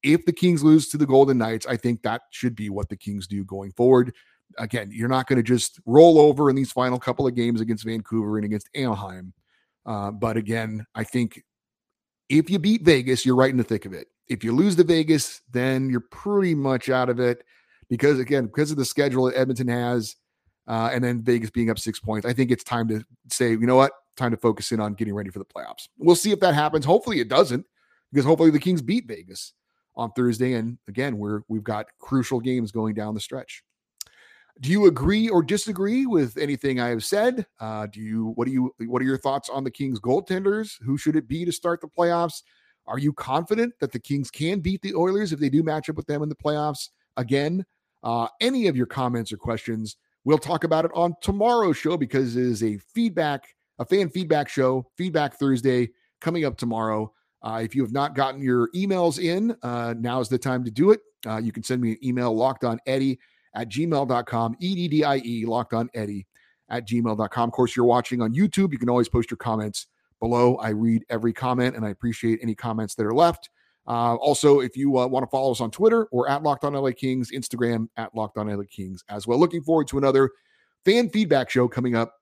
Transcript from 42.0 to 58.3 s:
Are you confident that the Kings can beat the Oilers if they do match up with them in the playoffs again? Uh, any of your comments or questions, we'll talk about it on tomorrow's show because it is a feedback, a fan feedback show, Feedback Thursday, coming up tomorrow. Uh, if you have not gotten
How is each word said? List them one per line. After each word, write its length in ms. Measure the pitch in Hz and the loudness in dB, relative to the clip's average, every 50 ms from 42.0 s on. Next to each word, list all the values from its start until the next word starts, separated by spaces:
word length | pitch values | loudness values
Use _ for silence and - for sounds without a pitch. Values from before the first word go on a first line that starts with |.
| 175 170 170 175 170 165 - - _ _ _ _ _ _ _ _ _ - | 0 0 2 0 -2 -4 -6 -10 _ _ _ _ _ _ _ _ _ -10
Are 120 | 110 131 | -6 -2
you 140 | 139 147 143 | -2 -2 -2
confident 600 | - - - 131 151 170 - 214 220 233 240 - _ | -2 -6 -2 -2 -2 -2 -2 -2 -2 -2 -2 -2 _
that 120 | - 135 | -8 -6
the 80 | - 120 | -6 -8
Kings 320 | _ - 143 143 135 - | _ -4 -4 -4 -4 -6
can 280 | - - 147 165 190 208 | -8 -6 -4 -4 -4 -2
beat 220 | 156 175 190 185 | -2 -4 -4 -4
the 140 | - 196 202 | -6 -6 -2
Oilers 360 | 160 170 185 190 202 214 180 | -2 0 0 0 -2 -2 -2
if 80 | 156 143 | -2 -2
they 100 | 151 139 | -2 2
do 140 | 131 151 165 | 2 2 0
match 240 | 160 151 156 147 - | 0 -2 -4 -6 -8
up 60 | 156 | -10
with 120 | 156 151 - | -10 -6 -6
them 160 | 147 147 151 | -6 -4 -4
in 60 | 151 | -6
the 60 | 151 | -8
playoffs 540 | _ - 156 151 151 151 151 143 - - - _ _ _ _ _ | _ -4 -4 -2 -2 -2 -4 -6 -6 -12 -16 _ _ _ _ _
again? 480 | - 127 113 135 139 143 151 175 185 190 _ _ _ _ _ _ _ - | -8 -4 0 0 0 0 0 -4 -4 -6 _ _ _ _ _ _ _ -6
Uh, 240 | 117 117 117 117 117 _ _ | -4 -2 -2 -2 -4 _ _
any 260 | 214 247 269 262 226 190 | -2 -2 0 2 0 0
of 80 | 147 | 2
your 120 | 127 123 - | 0 -2 -2
comments 440 | - 139 131 123 120 117 113 - | -2 -4 -2 -2 -2 -2 -4 -6
or 60 | 107 98 | -10 -10
questions, 600 | - - 113 110 - - 117 110 110 107 - _ _ _ _ _ _ | -6 -6 -6 -6 -4 -6 -6 -6 -6 -10 -12 _ _ _ _ _ _
we'll 140 | 127 151 151 | 2 2 2
talk 240 | 151 151 175 156 - | 2 -2 -4 -2 0
about 220 | 165 160 156 160 | 0 0 2 0
it 60 | 165 - | -2 0
on 200 | - 170 175 165 _ | 0 0 0 -2 _
tomorrow's 560 | - - 196 202 208 233 240 240 220 185 151 - | -4 -4 -2 0 2 2 2 2 2 0 0 -2
show 180 | - 151 175 | -2 -2 -2
because 400 | 170 139 120 - 135 135 123 117 | -2 -4 -2 -2 -2 -2 -2 -2
it 80 | 123 127 | -2 -2
is 200 | 123 120 101 113 | -2 -2 -2 -2
a 140 | 110 107 101 | -4 -4 -6
feedback, 680 | _ _ _ 226 233 226 175 175 160 151 143 135 _ - _ _ _ _ _ _ | _ _ _ -2 -2 -2 0 -2 -2 -2 -4 -6 _ -16 _ _ _ _ _ _
a 80 | 131 | -4
fan 240 | - 185 196 196 160 | -2 0 0 0 0
feedback 400 | - 185 185 156 156 147 139 - | -4 -6 -2 0 0 0 0 -2
show, 400 | - - 131 127 131 131 123 _ _ _ | -2 0 0 0 0 -2 -4 _ _ _
Feedback 400 | 175 185 156 160 147 139 - - | -8 -2 -2 -2 -2 -2 -4 -2
Thursday, 540 | 143 139 135 120 113 135 127 123 123 117 _ _ _ _ _ _ | 0 0 0 2 2 2 2 2 0 -2 _ _ _ _ _ _
coming 240 | - 165 170 170 156 | -8 -6 -4 -2 -4
up 140 | 139 - - | -4 -4 -4
tomorrow. 560 | - 117 113 113 113 110 107 107 110 107 _ _ _ _ _ _ - | -6 -4 -4 -2 -2 -2 -2 -4 -4 -6 _ _ _ _ _ _ -12
Uh, 180 | 110 110 113 113 | -8 -6 -6 -6
if 120 | 110 - | -4 -2
you 80 | 135 131 | -4 -4
have 100 | 107 117 | -2 -2
not 220 | 139 143 143 147 | -4 -4 -4 -2
gotten 260 | 131 139 135 | -2 -2 -2